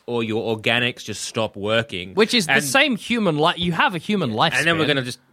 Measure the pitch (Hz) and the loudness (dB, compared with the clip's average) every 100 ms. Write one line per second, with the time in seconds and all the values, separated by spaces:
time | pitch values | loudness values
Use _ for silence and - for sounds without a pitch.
0 | - 120 110 110 107 110 117 120 120 123 | -6 -4 -2 -2 -2 -2 0 2 0 -2
1 | - 98 - 117 107 101 104 113 110 90 | -10 -10 -6 -4 -4 -4 0 0 0 -6
2 | 92 170 220 240 156 139 143 269 294 214 | -4 0 2 2 2 2 4 2 2 0
3 | - 233 190 147 165 165 175 165 277 175 | -2 0 0 2 2 2 -2 0 0 -2
4 | - 208 135 107 156 127 160 160 151 139 | -2 -2 0 2 2 2 2 2 2 0
5 | 123 - _ | -2 -8 _